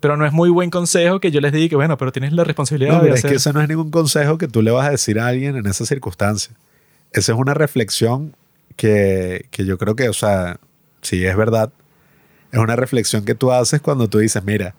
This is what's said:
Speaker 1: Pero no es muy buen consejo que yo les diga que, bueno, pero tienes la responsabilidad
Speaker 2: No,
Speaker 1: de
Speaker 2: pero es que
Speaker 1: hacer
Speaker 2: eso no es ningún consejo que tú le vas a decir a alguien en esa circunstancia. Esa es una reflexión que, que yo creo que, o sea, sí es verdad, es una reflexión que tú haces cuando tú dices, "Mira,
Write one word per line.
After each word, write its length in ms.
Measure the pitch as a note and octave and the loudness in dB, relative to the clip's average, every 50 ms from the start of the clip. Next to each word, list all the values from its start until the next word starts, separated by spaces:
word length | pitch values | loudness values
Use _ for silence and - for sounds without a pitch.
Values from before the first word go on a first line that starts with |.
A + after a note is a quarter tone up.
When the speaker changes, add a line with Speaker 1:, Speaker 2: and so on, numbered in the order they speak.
Speaker 1:
Pero 160 | - D3 D3 D3 | 0 0 0 2
no 80 | D3+ | 0
es 80 | D3 C#3+ | 0 2
muy 160 | D#3+ E3+ F3 | 4 4 4
buen 200 | F3 F3 F3+ F3 | 4 4 2 0
consejo 520 | E3 F3+ F3 E3+ - F#3 E3+ F3 F#3 G3 | -2 -2 -2 0 2 2 2 2 2 2
que 100 | - F#3 | 0 0
yo 80 | D3 D3 | 0 2
les 140 | C#3+ D3 C#3 | 0 0 0
diga 160 | D#3 D#3+ E3 | 2 0 2
que, 60 | D#3 C#3+ | 2 2
bueno, 180 | C#3 D#3+ D3+ | 2 2 0
pero 160 | C3 C#3 B2+ | -2 -4 -6
tienes 220 | - C3+ C3 C#3+ D#3 | -4 -4 -4 -2 0
la 100 | E3+ E3+ | 0 0
responsabilidad 480 | E3 D3+ - C#3+ A#2 D#3 C#3+ C3 C#3+ | 0 0 -2 -2 -2 0 0 2 2
Speaker 2:
No, 60 | D#3 E3 | 4 4
Speaker 1:
de 60 | D#3+ | 4
Speaker 2:
pero 120 | C#3+ B2+ | 4 4
es 60 | B2 | 2
que 60 | A#2 C#3+ | 2 0
Speaker 1:
hacer 100 | C#3 C3 | 0 0
Speaker 2:
eso 160 | - D3 C#3+ | 0 0 0
no 80 | D3+ | 0
es 80 | D3+ D3 | 0 0
ningún 200 | D#3 D#3+ D#3+ D#3 | 0 -4 -4 -2
consejo 480 | D3+ E3 D#3+ C#3+ - D#3 D3 C#3+ D#3 D#3+ | 0 0 0 2 0 0 2 0 0 -2
que 120 | F#3 C#3 | -4 -2
tú 120 | A2 A#2 | 0 0
le 80 | A2 A2+ | 2 2
vas 160 | A#2 B2+ C3+ D3 | 2 2 2 0
a 40 | |
decir 260 | C#3+ B2 - - G#2 A2 | 0 -2 -2 -2 -2 -2
a 100 | A#2 B2 | -2 -2
alguien 280 | B2 B2+ C3 C#3+ C#3 | -2 -2 -2 -4 -4
en 100 | C3 G#2+ | -4 -4
esa 200 | G2 F#2 - - | -4 -4 -4 -4
circunstancia. 680 | - C#3 C3+ - G#2+ F#2 _ G2+ G2+ G#2+ G2+ - - - _ _ _ _ _ _ _ _ _ _ _ - | -4 -4 -4 -4 -10 -4 _ -2 -2 0 -2 -6 -10 -12 _ _ _ _ _ _ _ _ _ _ _ -4
Esa 180 | A2+ F#2 - | -2 0 0
es 60 | A2+ A2+ | 0 0
una 160 | C3 C3+ C#3+ | 0 0 0
reflexión 840 | D3 D#3 C#3 - B2+ A2+ G2 - - A#2 A2+ A#2+ C3+ D3+ D#3 - _ _ _ _ _ _ _ - | 0 0 0 0 -2 -2 -2 -2 -2 0 0 0 -2 -6 -10 -14 _ _ _ _ _ _ _ -10
que, 680 | - - A2 G#2+ G#2 G2+ G2 F#2+ F#2+ F#2 F#2 F#2 F2 - _ | -2 2 2 4 4 4 2 2 0 -2 -4 -6 -8 -10 _
que 120 | - - G2 | -8 -6 -2
yo 120 | F#2+ F#2+ F2+ | -2 -2 -2
creo 180 | - G2+ A2 | -2 -4 -2
que, 140 | A2+ C3 A#2 | 0 -2 -2
o 40 | G2+ | -2
sea, 440 | - - G#2+ G2+ F#2+ F2+ F2 F2+ - _ _ _ _ _ _ _ _ | 0 0 0 0 0 0 -4 -8 -12 _ _ _ _ _ _ _ _
sí 220 | - - - F2+ F2+ | -8 -4 -2 0 0
es 120 | F#2+ F#2 G2 | 0 0 2
verdad, 340 | A2 A2 A2+ A2+ A2 A2+ _ _ _ _ _ _ _ _ _ _ _ _ _ _ _ _ | 0 2 2 0 0 -2 _ _ _ _ _ _ _ _ _ _ _ _ _ _ _ _
es 80 | - - | 0 0
una 160 | A2+ A2 A#2 | 2 2 2
reflexión 480 | A#2 B2+ B2+ - A#2+ G#2 - - A2 G2+ | 0 -2 0 0 -2 0 0 -2 -2 -2
que 100 | G#2+ A#2+ | -2 -2
tú 160 | A2 - B2+ B2+ | 0 2 2 2
haces 260 | B2+ A#2+ - - D3 | 2 2 2 0 -2
cuando 300 | - - D3 C3 A#2 G#2 | 0 0 0 0 -2 0
tú 80 | - G#2+ | 2 2
dices, 260 | G#2+ A2 - A2+ F#2+ | 2 2 0 -2 -2
"Mira, 320 | G2 G#2 G#2 G2 F2+ - | -2 -2 -2 -4 -6 -10